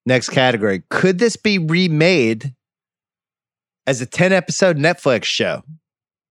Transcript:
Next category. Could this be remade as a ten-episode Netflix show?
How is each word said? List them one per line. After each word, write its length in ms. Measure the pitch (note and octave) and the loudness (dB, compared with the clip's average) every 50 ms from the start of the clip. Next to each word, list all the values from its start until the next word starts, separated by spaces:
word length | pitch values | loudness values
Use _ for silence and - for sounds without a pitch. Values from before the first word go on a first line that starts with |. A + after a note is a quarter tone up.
| - | -2
Next 220 | A#2+ B2+ B2 - - | 0 0 0 0 -2
category. 560 | - C3+ B2+ B2+ A#2+ G#2 G#2 G2+ F#2+ F2 - - | 0 0 2 2 0 0 -2 -2 -2 -4 -6 -6
Could 280 | - - - F#3 F#3+ F3 | -4 0 0 0 0 2
this 160 | A#3+ A3+ - | 0 -2 -2
be 220 | - - G#3+ G3+ F#3 | -2 -2 -2 -2 0
remade 960 | D#3+ D3+ E3+ F#3 F#3 E3+ D#3 D3+ D#3+ F3+ F#3+ D3+ A#2 A2+ A2+ A2 - C#3 - _ _ _ _ _ _ _ _ _ _ _ _ _ _ _ _ _ _ _ _ _ _ _ _ _ - | -2 0 0 0 0 2 2 2 4 4 4 4 2 0 -2 -4 -6 -12 -12 _ _ _ _ _ _ _ _ _ _ _ _ _ _ _ _ _ _ _ _ _ _ _ _ _ -4
as 160 | C3+ C#3 A#2 | -4 -4 -4
a 60 | B2+ | -6
ten-episode 720 | - - - F3 F#3+ F#3+ F3+ - - - - F#3+ F#3 E3 C#3 | -6 -2 0 2 2 2 0 0 -2 -2 0 2 2 2 2
Netflix 460 | C#3+ E3+ E3+ - - C#3+ B2 G2+ - | 0 0 0 0 0 0 0 0 -2
show? 400 | - - - G#2+ F2 D#2 G2 - - D#3+ - _ _ _ _ _ _ _ _ _ _ | -4 -4 -2 -2 -2 -4 -6 -10 -18 -20 -20 _ _ _ _ _ _ _ _ _ _